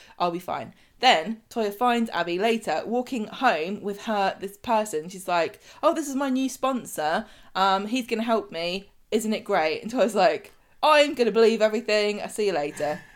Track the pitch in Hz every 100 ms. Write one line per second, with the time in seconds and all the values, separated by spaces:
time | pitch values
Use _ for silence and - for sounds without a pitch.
0 | - - 175 175 - 143 113 - _ -
1 | 247 175 165 220 - 240 214 202 247 233
2 | 226 170 175 175 226 226 214 156 - 240
3 | 247 254 214 - 254 165 165 202 190 202
4 | - 208 196 - 196 - - 226 214 156
5 | 165 190 180 175 160 - - - 302 339
6 | 285 269 285 262 262 - 262 254 - -
7 | 151 180 220 - - 185 196 190 208 262
8 | 233 220 233 226 208 165 170 190 196 _
9 | _ 226 214 214 208 190 156 147 208 247
10 | 277 208 175 151 - - _ - 294 294
11 | 294 302 233 208 226 226 214 214 220 214
12 | 208 208 - - 208 165 147 151 147 156
13 | -